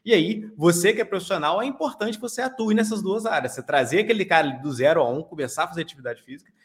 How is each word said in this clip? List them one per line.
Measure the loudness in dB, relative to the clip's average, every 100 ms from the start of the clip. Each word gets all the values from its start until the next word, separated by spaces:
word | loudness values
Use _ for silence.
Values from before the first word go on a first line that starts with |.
| 2
E |
aí, | 4 4 -2 -8 2
você | 2 4 2
que | 2
é | -2
profissional, | -4 -2 -2 0 0
é | -2
importante | -4 -4 -4 -6 -6
que |
você | -8 -6
atue | -6 -2 0 2
nessas | 2 -2
duas | -2 -2 -2
áreas. | -2 -2
Você | -6
trazer | 0 2 2 2
aquele | 2 0 2
cara | 2 2
do | -2 -6
zero | 0 2 4
a | 2
um, | -2
começar | -6 -6 -6 -4
a | -4
fazer | -4
atividade | -8 -10 -10 -10
física, | -14 -20 _ _